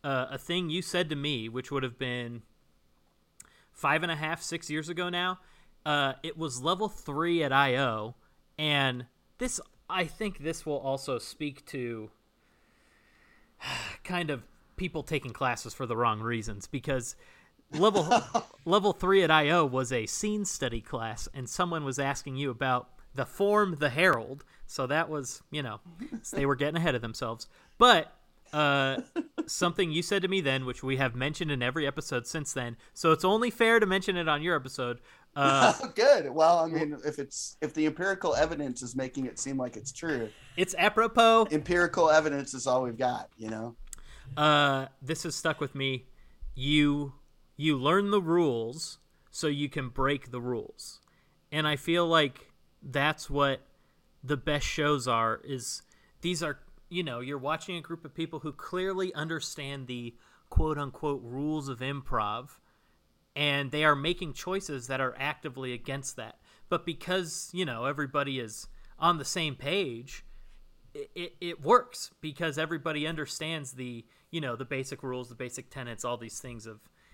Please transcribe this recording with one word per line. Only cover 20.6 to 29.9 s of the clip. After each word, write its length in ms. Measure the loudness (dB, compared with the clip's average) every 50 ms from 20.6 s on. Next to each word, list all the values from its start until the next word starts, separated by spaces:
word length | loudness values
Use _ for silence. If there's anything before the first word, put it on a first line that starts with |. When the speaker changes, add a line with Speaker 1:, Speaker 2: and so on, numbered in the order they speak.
| -4 -2 -2 -4
Speaker 1:
class, 480 | -6 -6 -6 -4 -4 -4 -6 -6 -8 -10 -8
and 120 | -10 -10 -8
someone 360 | -2 -2 -2 0 0 -2 -2
was 140 | -4 -2 0
asking 380 | 0 0 -2 -2 -6 -8 -6
you 140 | -4 -4 -4
about 380 | -2 0 2 2 2 2 0 -6 -20 -20 -20 -12 -6
the 120 | -6 -6
form, 500 | -6 0 0 2 4 6 4 4 2 0 0
the 120 | 0 0
herald, 520 | 2 4 4 4 4 2 -2 -8 -12 -14 -14 _ -20 -16 -16
so 200 | -12 -4 -4 -2
that 240 | 0 2 0 0 0
was, 320 | -2 -6 -6 -8 -12 -14 -16 _
you 120 | -8 -6
know, 180 | -6 -6 -8 -10 _ -20 -14 -14 -12 -12 -12 -12 -12 -6
they 140 | -2 0 2
were 100 | 2 2
getting 200 | 2 0 0 0
ahead 180 | 2 2 2 2
of 80 | 0
themselves. 440 | -2 -6 -6 -6 -6 -6 -6 -8 -12 -18 -20 -20 -20 _ _ 8
But, 340 | 8 10 10 8 4 0 -12 _ _ _ _ _ _ -6
uh, 460 | 0 2 4 4 4 4 4 2 0 -2 -6 -6 _ -6
<laughs> 240 | -6 -6 _ -8 -6
something 440 | -4 -2 0 0 0 2 0 -2 0